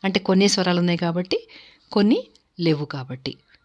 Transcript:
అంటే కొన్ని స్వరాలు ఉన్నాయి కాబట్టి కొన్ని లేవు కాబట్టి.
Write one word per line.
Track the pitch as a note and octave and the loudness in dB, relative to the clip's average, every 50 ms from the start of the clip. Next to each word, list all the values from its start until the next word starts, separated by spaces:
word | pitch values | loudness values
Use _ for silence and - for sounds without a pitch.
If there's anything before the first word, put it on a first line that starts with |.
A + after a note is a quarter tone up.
| - | -2
అంటే | G3 F#3 G3 | 0 0 0
కొన్ని | - - F#3+ F#3+ G3 G3+ | 0 2 2 4 4 4
స్వరాలు | G3 - F#3 F3+ F3 F3 | 2 2 0 0 2 0
ఉన్నాయి | F3 F3 F3 E3 | 2 0 0 0
కాబట్టి | F3 E3+ E3 F3 F3+ - - A4+ - _ - - - - _ _ _ _ | -2 -2 -2 -4 -4 -4 -4 -6 -6 _ -20 -20 -20 -20 _ _ _ _
కొన్ని | - A3 G3+ G#3 B3+ A4+ C5 - _ _ _ _ _ - | 0 2 2 4 2 0 -2 -8 _ _ _ _ _ -4
లేవు | F3 E3 D#3 C#3+ D3 | 0 0 0 0 -2
కాబట్టి. | D3 - C#3 B2+ C3 C3+ B2+ _ - - _ _ _ _ _ | -8 -10 -12 -10 -12 -14 -12 _ -12 -12 _ _ _ _ _